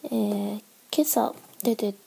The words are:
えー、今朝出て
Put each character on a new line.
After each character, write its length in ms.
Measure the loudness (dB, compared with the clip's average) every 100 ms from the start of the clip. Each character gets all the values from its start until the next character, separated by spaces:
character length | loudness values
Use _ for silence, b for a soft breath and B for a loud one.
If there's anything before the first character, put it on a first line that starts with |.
え 60 | -2
ー、 540 | 0 0 0 -4 -6 -12 _ -2
今 120 | 0
朝 300 | 2 2 0 -4 -18 -2
出 140 | 0 0
て 180 | -2 -4